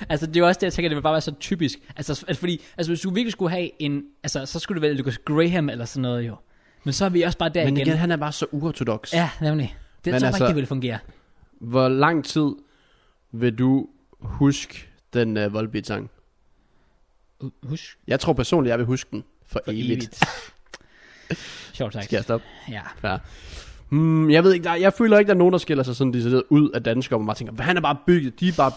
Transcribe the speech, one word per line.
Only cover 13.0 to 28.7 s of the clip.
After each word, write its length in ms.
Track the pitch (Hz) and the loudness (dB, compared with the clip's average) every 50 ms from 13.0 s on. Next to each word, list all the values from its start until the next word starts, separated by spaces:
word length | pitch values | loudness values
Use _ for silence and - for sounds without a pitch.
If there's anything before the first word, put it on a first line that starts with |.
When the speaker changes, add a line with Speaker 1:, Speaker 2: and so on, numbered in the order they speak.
| _ _ _ _ _ _ | _ _ _ _ _ _
Speaker 2:
vil 220 | - 113 120 123 113 | -4 -2 0 0 2
du 300 | 117 127 131 135 135 - - _ _ _ _ _ - | 2 2 2 2 2 0 -4 _ _ _ _ _ -16
huske 680 | - - - - 143 139 139 - - - - - - - _ _ _ _ - | -12 -8 -2 2 2 2 2 2 -4 -12 -16 -20 -20 -20 _ _ _ _ -2
den, 240 | 120 117 113 107 | -2 0 0 0
øh, 160 | 107 104 104 101 | -2 -2 -2 -2
Volbeat-sang? 560 | 107 110 107 110 107 95 - 107 101 104 110 _ _ _ _ _ _ _ _ _ _ _ _ _ _ _ _ _ _ _ _ _ _ _ _ _ - | -4 -4 -4 -6 -6 -6 -6 -6 -8 -8 -10 _ _ _ _ _ _ _ _ _ _ _ _ _ _ _ _ _ _ _ _ _ _ _ _ _ -14
Speaker 1:
Hu-, 100 | 135 135 - _ - | -14 -14 -14 _ -10
husk. 340 | 127 151 165 - - - _ _ | -10 -10 -10 -10 -14 -20 _ _
Speaker 2:
Jeg 120 | - 127 139 | -2 -2 -2
tror 140 | - 170 151 | 0 0 0
personligt, 360 | 123 123 - 180 170 135 120 | 0 0 2 2 2 2 2
jeg 80 | 117 | 0
vil 80 | 120 120 | 0 0
huske 220 | 117 131 127 - - | 0 -2 -4 -4 -8
den 120 | - 104 - _ _ _ _ | -10 -12 -12 _ _ _ _
for 140 | - - - - | -10 -8 -8 -6
Speaker 1:
For 60 | - | -6
Speaker 2:
evigt. 140 | 113 110 123 127 | -6 -4 -2 -2
Speaker 1:
evigt. 320 | 113 127 117 110 - - - - - - - - - _ - _ - - _ _ _ _ - - - - - - | -2 -2 -4 -6 -4 -4 -4 -4 -4 -8 -16 -18 -20 _ -20 _ -20 -20 _ _ _ _ -20 -20 -20 -16 -10 -10
<laughs> 420 | - - - - - - - - - | -10 -10 -10 -14 -18 -18 -18 -14 -8
Sjovt 200 | - 131 104 - | -8 -6 -6 -6
sagt. 120 | 110 101 | -8 -6
Speaker 2:
Skal 120 | - 113 | -4 -2
jeg 60 | 101 98 | -2 0
stoppe? 220 | - 113 117 - - - - - - | 0 -2 -2 -4 -8 -20 -20 -16 -14
Speaker 1:
Ja. 120 | 117 101 - - - - - | -12 -12 -12 -14 -12 -6 -4
Speaker 2:
Ja. 140 | 104 95 - - - - - - - - - - - - - - - | -4 -4 -4 -6 -12 -20 -20 -20 -18 -18 -18 -18 -18 -20 -18 -6 -2
Hmm, 400 | 143 151 160 160 160 160 156 151 | 0 2 4 4 4 4 6 6
jeg 140 | 147 160 170 | 6 8 8
ved 100 | 190 190 | 6 6
ikke, 100 | 175 170 | 4 2
der, 120 | 175 165 | -2 0
jeg 180 | 170 185 196 190 | 2 2 2 4
føler 240 | - 240 220 208 | 4 4 6 8
ikke, 100 | 208 208 | 6 6
der 60 | 202 202 | 6 6
er 40 | |
nogen, 140 | 180 175 180 | 6 6 6
der 60 | 185 | 4
skiller 260 | 175 - - 156 139 127 | 4 0 0 -2 0 -2
sig 120 | 131 120 | -2 -2
sådan 180 | - 139 131 120 | 0 0 0 0
decideret 300 | 123 117 120 127 131 - - | 0 2 2 2 2 4 6
ud 200 | 147 147 151 - | 6 6 6 4
af 140 | - 123 - | 2 -2 -2
danskere, 340 | 113 117 127 131 - 127 | 0 -2 -2 -2 0 -2
hvor 60 | 113 107 | -2 0
man 40 | |
bare 80 | 107 110 | -2 -4
tænker, 280 | - 123 113 117 110 117 | -6 -8 -10 -8 -4 -2
"Han 140 | 165 180 | 0 0
er 40 | 180 | 0
bare 160 | 156 147 147 - - | 0 -2 -2 0 2
bygget, 320 | - 175 175 143 127 - - | 4 4 4 2 -2 -4 -2
de 80 | 175 | -2
er 60 | 180 170 | 0 2
bare 140 | - 139 135 | 2 2 2